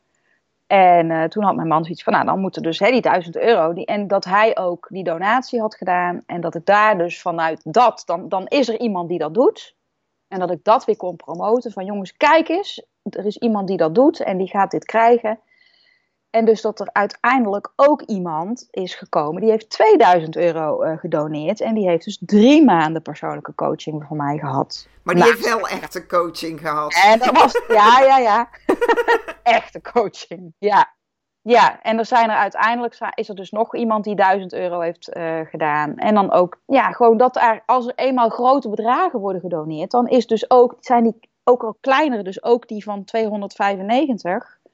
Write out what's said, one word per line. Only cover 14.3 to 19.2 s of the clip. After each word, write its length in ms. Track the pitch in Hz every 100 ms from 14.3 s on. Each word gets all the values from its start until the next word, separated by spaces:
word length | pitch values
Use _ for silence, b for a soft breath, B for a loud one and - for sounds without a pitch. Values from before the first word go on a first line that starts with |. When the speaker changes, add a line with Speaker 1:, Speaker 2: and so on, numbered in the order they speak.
| 185
Speaker 1:
die 100 | 185
gaat 240 | 202 190
dit 140 | 202 -
krijgen." 540 | 220 233 240 214 226 _ _ _ _ _ _ _ _ _
En 160 | 226 226
dus 160 | 208
dat 180 | 220 202
er 100 | 202
uiteindelijk 800 | 208 202 - 240 262 214 202 - -
ook 260 | 285 302
iemand 640 | - 196 175 156 185 247 -
is 240 | - 180 -
gekomen, 460 | - 170